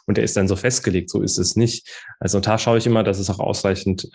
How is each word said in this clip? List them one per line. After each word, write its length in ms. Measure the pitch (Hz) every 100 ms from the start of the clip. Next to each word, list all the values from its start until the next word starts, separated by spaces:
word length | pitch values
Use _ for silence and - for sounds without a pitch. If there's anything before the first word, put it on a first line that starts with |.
und 120 | - 104
der 80 |
ist 120 | 110 104
dann 120 | 95
so 80 | 92
festgelegt. 520 | 127 - - 92 -
So 120 | 104
ist 160 | 101 -
es 160 | - 107
nicht. 320 | 117 - - - - -
Als 160 | -
Notar 240 | 101 101 110
schaue 180 | - 117
ich 100 | 120
immer, 180 | 113
dass 140 | 101 98
es 100 | 95
auch 80 | 98
ausreichend, 680 | 110 104 101 95 98 92 -